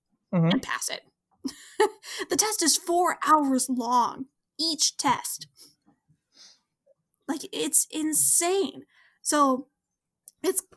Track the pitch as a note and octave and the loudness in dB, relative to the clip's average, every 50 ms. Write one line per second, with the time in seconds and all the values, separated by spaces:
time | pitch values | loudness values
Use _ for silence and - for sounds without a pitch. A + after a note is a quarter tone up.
0 | _ _ _ _ _ - G3 F3 E3 E3 G3+ C4 - - B2 - - - - - | _ _ _ _ _ -2 0 2 2 2 2 0 -2 -6 -8 -8 -6 -8 -8 -10
1 | _ _ _ _ _ _ _ _ - - - - - - - - A4 - - - | _ _ _ _ _ _ _ _ -12 -12 -12 -12 -20 -10 0 0 0 0 0 -8
2 | - - - - F#4 - - - G#4 A4 G#4 - E4+ C#4+ - - - - E4+ F4 | -16 -14 -10 -10 -8 -4 0 2 2 2 2 0 2 2 0 0 0 0 2 2
3 | F4+ D#4+ - - - D4 D#4 D#4 C#4+ C4+ C4 B3+ - - B3+ B3+ A3+ A#3+ B3 B3 | 2 2 0 0 2 4 4 4 4 2 2 0 0 -2 -2 -4 0 2 2 2
4 | A3+ - - - C4 _ _ _ _ _ - - D#4+ E4 D4+ C#4+ - - - - | 2 2 -2 -10 -14 _ _ _ _ _ -10 -6 -4 -4 -2 0 -2 -2 -2 0
5 | - C#4 A#3+ - - - - - - _ _ - - - _ _ _ _ _ _ | 0 0 0 0 -2 -6 -8 -8 -10 _ _ -20 -20 -20 _ _ _ _ _ _
6 | _ _ _ _ _ _ _ - - - _ _ _ _ _ _ _ _ _ _ | _ _ _ _ _ _ _ -20 -20 -20 _ _ _ _ _ _ _ _ _ _
7 | _ _ _ _ - - E4 - - - - C#4+ D#4 D#4 - - - - - D#4 | _ _ _ _ -8 -6 -6 -6 -6 -10 -6 -4 -4 2 2 2 2 2 -4 -4
8 | D4+ D#4 D4+ - - - - - E4+ F4 F#4+ G4 E4+ - - C4 - _ _ _ | -4 -2 0 2 2 4 2 2 2 2 0 0 0 -2 -6 -12 -20 _ _ _
9 | _ _ _ _ - - D4+ D4 C#4+ C4+ B3+ B3+ C#4+ _ _ _ _ _ _ _ | _ _ _ _ -4 -2 2 2 4 2 2 -2 -4 _ _ _ _ _ _ _
10 | _ _ _ _ - - _ - - F4+ F4+ - - _ - | _ _ _ _ -20 -20 _ -6 -4 -2 -2 -4 -6 _ -20